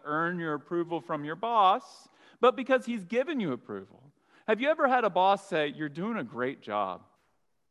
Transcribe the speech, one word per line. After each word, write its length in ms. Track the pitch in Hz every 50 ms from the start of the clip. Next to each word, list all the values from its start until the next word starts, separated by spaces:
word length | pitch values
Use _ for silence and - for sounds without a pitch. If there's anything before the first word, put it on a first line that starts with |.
| -
earn 340 | 143 147 156 165 170 180 175
your 160 | 165 160 151
approval 460 | 147 - - 175 170 170 160 170 160
from 220 | 151 - 165 151 147
your 120 | 147 165
boss, 720 | 170 226 233 233 220 196 185 202 254 - - - - - _ _ _ - - - _
but 160 | 226 247 240
because 300 | 233 247 - 262 254 -
he's 180 | 226 240 220 180
given 360 | 170 226 247 269 339 320 262
you 120 | 202 156
approval. 500 | 127 117 - - 107 95 - - - - 127 147 _ _ _ _ _ - _ -
Have 120 | 220 208
you 100 | 254 294
ever 180 | 320 320 302 254
had 160 | 262 254 226
a 60 | 202
boss 380 | 165 180 185 196 196 196 - -
say, 200 | 180 160 151 147
"You're 220 | 135 147 156 147
doing 280 | 143 160 185 220 233 208
a 60 | 143
great 380 | 110 - 117 127 131 143 -
job. 400 | - 113 104 104 101 92 90 85 - _ _ _ _ _ _ _ _ _ _ _ _ _